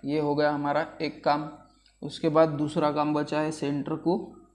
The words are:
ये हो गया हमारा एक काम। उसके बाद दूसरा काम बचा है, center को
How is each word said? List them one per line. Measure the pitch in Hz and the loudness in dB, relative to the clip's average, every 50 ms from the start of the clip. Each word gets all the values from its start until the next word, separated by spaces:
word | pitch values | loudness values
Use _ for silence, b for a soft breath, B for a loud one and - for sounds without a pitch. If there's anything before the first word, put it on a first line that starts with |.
| - | -2
ये | 139 147 156 | 0 0 0
हो | 147 147 147 | 2 2 2
गया | 143 151 147 | 2 2 2
हमारा | 147 143 143 143 143 147 160 160 - - | 2 0 -2 0 0 0 -2 -2 -4 -4
एक | 165 147 - - - | -6 -6 -6 -2 0
काम। | 156 147 147 156 156 - - - b b b b b b b | 0 0 0 -2 -8 -10 -16 -20 b b b b b b b
उसके | - 147 - - - 165 | -12 -12 -8 -2 -2 2
बाद | 151 160 160 160 | 6 6 4 4
दूसरा | 147 139 151 147 - 175 151 151 | 4 -2 -2 -2 0 2 2 2
काम | 143 151 147 151 151 | 2 2 0 2 2
बचा | 147 147 143 151 151 | 0 0 0 -2 -2
है, | 156 156 | -2 -2
center | 156 - - 143 143 143 135 147 160 | -4 -4 -2 -2 -2 -2 -2 -4 -6
को | 160 - 165 180 220 - - - - - - _ | -2 0 0 0 0 -2 -10 -16 -20 -20 -20 _